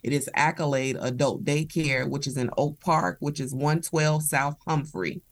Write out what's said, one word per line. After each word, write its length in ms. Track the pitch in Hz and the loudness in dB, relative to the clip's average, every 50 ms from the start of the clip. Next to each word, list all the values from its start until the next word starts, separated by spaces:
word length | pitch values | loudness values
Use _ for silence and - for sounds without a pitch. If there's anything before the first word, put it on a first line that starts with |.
| - | -4
it 100 | 117 143 | -2 0
is 160 | 143 135 - - | 0 -2 -2 0
Accolade 640 | - 143 156 165 - 165 147 139 131 131 135 - - | 2 2 2 2 0 0 0 0 2 0 0 -2 -2
Adult 440 | - 127 127 123 143 135 101 - 104 | -2 -2 0 2 2 2 2 0 0
Daycare, 640 | 143 143 151 160 151 - 170 156 139 135 127 127 | 0 0 0 0 0 -2 0 0 2 2 0 0
which 200 | 135 135 143 143 | -2 -2 -4 -4
is 100 | 143 131 | -4 -2
in 140 | 139 123 - - - | -2 -2 0 0 0
Oak 200 | 143 151 151 - | 0 0 -2 -2
Park, 360 | - 180 165 156 - 90 87 - | 0 0 2 2 2 0 -2 -4
which 200 | - 147 151 143 | -4 -4 -4 -4
is 140 | 135 127 139 | -6 -6 -4
one 260 | 131 143 147 156 165 | 0 2 2 2 2
twelve 420 | 170 - - 156 151 151 156 156 156 | 0 0 0 2 4 4 4 2 2
South 340 | 151 - 139 139 143 151 - _ | 0 0 2 0 0 -2 -4 _
Humphrey. 560 | - 160 151 143 - - 90 92 78 - - - _ | -2 0 0 -2 -2 -4 -4 -4 -4 -4 -6 -10 _